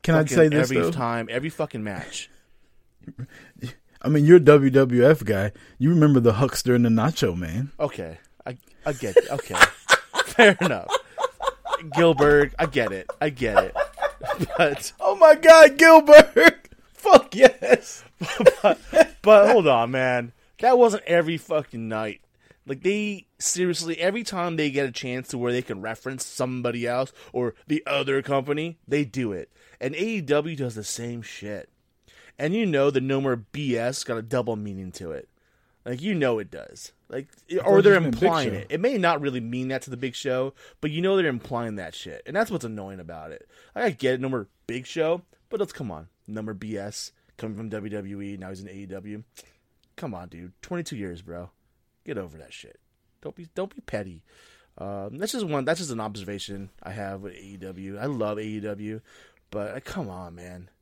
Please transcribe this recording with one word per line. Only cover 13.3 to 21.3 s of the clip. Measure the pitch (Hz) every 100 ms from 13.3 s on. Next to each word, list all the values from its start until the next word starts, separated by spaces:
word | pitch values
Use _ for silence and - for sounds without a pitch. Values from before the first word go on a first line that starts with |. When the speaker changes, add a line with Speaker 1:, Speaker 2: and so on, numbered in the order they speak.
Speaker 2:
get | 127 117 98
it. | 95 -
<laughs> | 571 - 571 - - 587 - 640
But | 156 - - -
Speaker 1:
Oh | - 392
my | 320 311
God, | 320 320 311 277
Gilbert! | 330 320 294 294 - - 330 - - -
<laughs> | _
Fuck | - 440 339 - 196
yes! | 262 - - 247 - - - _ 160
Speaker 2:
<laughs> | - 185 -
but, | 202 160 - 294 - -
but | 208 214 208
hold | 240 156
on, | 120 117
man. | 131 127 123 120 _ _ -
That | 233 254
wasn't | 233 202
every | - 170 160